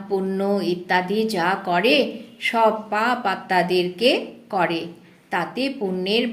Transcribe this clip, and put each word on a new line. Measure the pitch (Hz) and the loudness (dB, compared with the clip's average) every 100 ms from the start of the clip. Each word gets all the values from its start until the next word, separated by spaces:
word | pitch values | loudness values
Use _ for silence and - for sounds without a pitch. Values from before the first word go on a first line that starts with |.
| 202 | -2
পুণ্য | 196 190 190 196 202 | -2 0 0 0 0
ইত্যাদি | 170 175 - 180 180 214 | 0 -2 0 0 2 0
যা | 220 190 175 196 180 | 0 0 0 0 0
করে, | 175 226 294 220 - - - | 2 4 4 2 -4 -16 -8
সব | - 226 220 220 - | -2 4 4 2 -2
পাপ | 208 233 240 208 | 0 0 0 -2
আত্মাদেরকে | 185 - 185 175 180 180 180 247 370 - - - | -4 0 0 2 2 0 2 2 2 -2 -14 -6
করে, | 190 165 165 165 - - - - | 0 0 -2 -6 -14 -20 -20 -6
তাতে | 175 170 - 269 - | -4 -4 -4 -4 -4
পুণ্যের | 196 185 190 226 247 | -4 -2 0 0 0